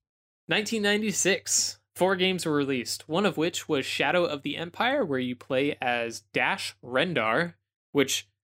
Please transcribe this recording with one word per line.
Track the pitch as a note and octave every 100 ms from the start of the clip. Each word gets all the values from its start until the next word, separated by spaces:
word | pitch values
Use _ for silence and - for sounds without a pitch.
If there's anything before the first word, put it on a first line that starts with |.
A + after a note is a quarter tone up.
| _ _ _ _ -
Nineteen | F3 G#3 A3+
ninety-six. | G3+ G#3 G#3+ - F3+ F#3 - - - - _ -
Four | F3+
games | F#3+ F#3 F#3 E3
were |
released, | D3 C3+ C3 G#2+ - -
one | D#3+ G3+
of | D3+
which | E3 - -
was | D3
Shadow | B2+ - C#3+ F3
of | E3+ D3
the | D3 D#3
Empire, | E3+ - A#3 C#4+
where | F#3+ C3
you | B2+
play | B2 - C3 C#3+ -
as | B2+ A#2+ A#2 A2+ _
Dash | C3 C3 F#3+ - -
Rendar, | B2+ B2+ F3+ C#3+ A2 A#2+ E3+ - _ _ _
which, | C#3+ C3+ - - _